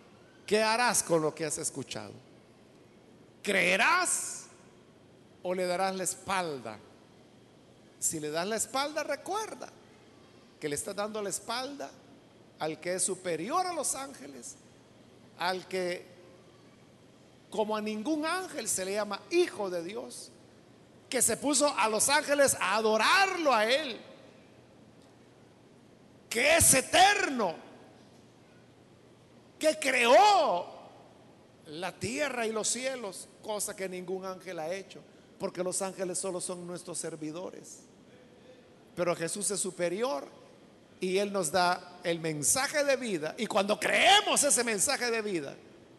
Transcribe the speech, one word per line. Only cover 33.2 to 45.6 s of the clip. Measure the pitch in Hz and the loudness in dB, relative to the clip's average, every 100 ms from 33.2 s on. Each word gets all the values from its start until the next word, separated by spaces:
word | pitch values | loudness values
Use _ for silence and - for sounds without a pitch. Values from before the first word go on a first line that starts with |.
| - - | -16 -14
cosa | - 208 208 185 | -6 -4 -4 -6
que | 190 | -8
ningún | 180 180 190 190 | -8 -8 -8 -8
ángel | 185 170 175 | -10 -10 -8
ha | 156 | -6
hecho, | 190 - 151 - - - - | -6 -10 -18 -20 -20 -20 -8
porque | 185 175 | -8 -4
los | 180 175 | -4 -2
ángeles | 190 180 185 175 | -4 -4 -6 -4
solo | 196 180 | -4 -6
son | 175 180 175 | -6 -8 -10
nuestros | 175 - 160 | -12 -10 -8
servidores. | 160 156 156 165 185 - - - - - - - - - - - - - - - | -8 -8 -8 -8 -10 -14 -18 -20 -20 -20 -20 -20 -20 -20 -20 -20 -20 -20 -12 -4
Pero | 175 160 | -2 -2
Jesús | 165 208 196 | -4 -4 -4
es | 190 | -4
superior | 190 170 175 185 254 277 285 - - - - - - - | -6 -2 -2 -2 -4 -4 -8 -18 -20 -20 -20 -20 -20 -6
y | 185 190 | -2 0
Él | 208 | 0
nos | 196 156 | -2 0
da | 180 175 180 - - | 2 2 0 -6 -8
el | 175 170 | -4 -4
mensaje | 160 151 135 262 277 302 | -4 -2 0 0 0 0
de | 285 254 | 0 0
vida. | 247 165 151 - | -2 -4 -4 -6
Y | 214 | -2
cuando | 208 202 208 | 0 0 0
creemos | - 214 320 415 370 247 | 0 4 6 6 6 2
ese | 285 240 | 4 2
mensaje | 240 202 - 247 240 | 2 0 0 0 0
de | 226 | -2
vida, | 208 175 135 - | -2 -4 -4 -12